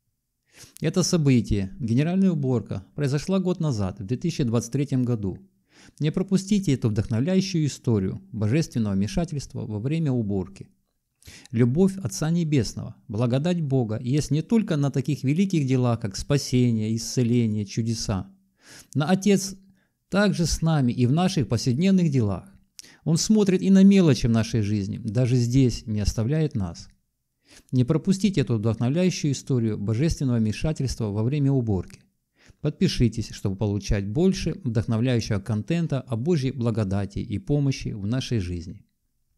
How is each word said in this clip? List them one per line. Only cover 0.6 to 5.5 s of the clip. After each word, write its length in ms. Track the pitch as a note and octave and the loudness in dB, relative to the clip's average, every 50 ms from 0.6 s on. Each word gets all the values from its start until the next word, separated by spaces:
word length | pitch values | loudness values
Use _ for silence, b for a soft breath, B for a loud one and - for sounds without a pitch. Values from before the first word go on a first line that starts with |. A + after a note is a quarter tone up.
| B B B B | B B B B
Это 200 | - D#3 D#3 F#3 | -4 -2 0 0
событие, 720 | E3 - F3+ E3+ D3 C#3 B2+ A#2+ G2+ - A2 G2+ F#2+ F#2+ - - | 0 2 2 2 4 4 4 4 4 2 -2 -2 -2 -4 -8 -6
генеральная 500 | - A2 A2+ B2+ D3+ E3+ F3+ F#3+ G3 F#3+ | -4 0 0 0 0 0 2 2 2 2
уборка, 560 | E3+ D3+ C#3 C3 B2+ A2+ G2+ - G#2+ G2 - - - | 2 0 0 0 -2 -2 -2 -4 -8 -10 -10 -12 -8
произошла 460 | - C#3+ C3 C#3 D3 - - F#3+ F#3+ | -4 -2 -2 -2 -2 -2 -2 -2 0
год 200 | F3 F3+ F3+ F#3+ | 0 -2 -2 -2
назад, 400 | D#3+ D3+ B2 G#2 G2 F2+ - - | -2 -2 -2 -2 -2 -4 -4 -6
в 60 | G2+ | -6
две 120 | F#2+ B2 | -6 -6
тысячи 260 | B2 - E3+ D#3+ - D3 | -4 -4 -4 -2 -2 -2
двадцать 280 | A2+ A2+ A#2+ A2+ - | 0 0 -2 -2 -2
третьем 320 | - C3+ C#3+ - C#3 B2+ B2 | -4 -4 -2 -2 -2 -2 0
году. 360 | A#2+ B2 G#2+ G2 F#2 F2 - - _ | 0 -2 -2 -2 -6 -6 -8 -14 _